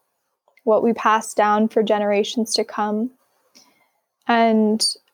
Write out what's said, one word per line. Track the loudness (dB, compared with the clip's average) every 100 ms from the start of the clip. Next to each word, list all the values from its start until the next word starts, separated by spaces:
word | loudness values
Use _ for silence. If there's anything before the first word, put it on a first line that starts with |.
| _ _ _ _ _ _
what | 0 2
we | 2
pass | 0 0 0 -2
down | 0 2 2 0
for | 0
generations | 0 0 0 0 -2 -4 -4 -4
to |
come. | -4 -6 -4 -4 -6 -10 _ _ _ -20 _ _ _ _ _ _ -2
And | 2 4 2 2 0 -2 -6 _